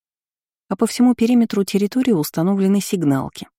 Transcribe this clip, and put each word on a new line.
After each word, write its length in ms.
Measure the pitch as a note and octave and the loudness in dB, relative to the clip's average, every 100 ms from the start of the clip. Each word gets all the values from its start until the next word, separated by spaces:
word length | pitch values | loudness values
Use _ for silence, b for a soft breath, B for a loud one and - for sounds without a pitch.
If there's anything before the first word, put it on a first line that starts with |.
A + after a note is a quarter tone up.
| _ _ _ _ _ _ - | _ _ _ _ _ _ -8
А 60 | G3 | -2
по 100 | A3+ | -2
всему 280 | - B3 | 2 2
периметру 500 | A#3+ A#3 B3 A3+ G3+ | 2 2 2 2 0
территории 480 | G3 G3 G#3 B3+ C4 | 0 0 0 0 0
установлены 680 | F3+ D3 E3 F3+ G3 F#3+ G3+ | 0 0 -2 0 0 2 0
сигналки, 680 | - F#3+ D3+ C3+ - - - | -2 -2 0 0 -4 -12 -20